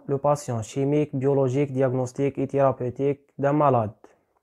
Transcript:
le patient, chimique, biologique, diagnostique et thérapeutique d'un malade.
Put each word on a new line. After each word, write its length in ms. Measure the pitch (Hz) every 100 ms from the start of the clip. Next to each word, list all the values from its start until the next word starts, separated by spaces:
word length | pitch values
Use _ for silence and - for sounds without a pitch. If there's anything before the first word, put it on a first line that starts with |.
| -
le 100 | 139
patient, 440 | 147 147 - 117
chimique, 540 | 107 139 139 147 151 139
biologique, 560 | 135 139 135 131 139
diagnostique 640 | 131 131 127 123 - 139 135
et 100 | 139
thérapeutique 760 | 139 135 127 123 120 139 139 _ -
d'un 140 | 139
malade. 380 | 151 147 123 107 - - _ _ _